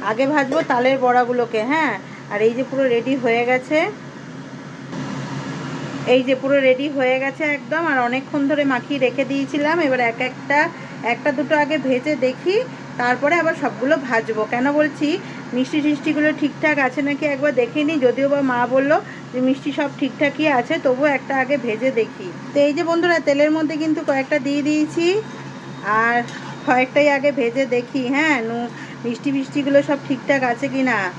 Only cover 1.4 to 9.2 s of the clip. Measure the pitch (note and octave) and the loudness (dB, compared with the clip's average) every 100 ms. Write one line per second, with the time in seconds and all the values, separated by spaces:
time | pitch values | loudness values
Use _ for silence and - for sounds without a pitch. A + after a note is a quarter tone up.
1.4 | A3+ A3 A3+ D#4 D4 G3 - - - G#3 | 0 0 0 0 0 -2 -10 -16 -8 2
2.4 | A3 A#3 B3+ C4 C4 A#3 A#3 C4+ A#3 A#3 | 2 2 -2 0 2 2 0 0 2 2
3.4 | A#3+ B3+ B3+ D#4 F#4+ G#4 - - - - | 2 0 2 0 0 -4 -14 -16 -14 -14
4.4 | - - - - - - - - - - | -14 -14 -14 -14 -12 -8 -8 -8 -8 -8
5.4 | - - - - - - D3 B3+ B3+ B3+ | -8 -8 -8 -8 -8 -6 2 4 4 0
6.4 | C4+ C#4 C4 B3+ D4 C#4 B3+ C4 C4+ C4+ | 2 4 4 2 0 0 0 0 -2 -4
7.4 | D4+ C#4+ A#3+ D#4 E4 C4 A#3+ B3+ C4+ D4 | -4 -4 -4 -2 0 0 0 -2 -4 -2
8.4 | C#4 D4 C#4 B3+ - C#4+ B3+ B3+ | 0 0 0 -2 -2 0 0 0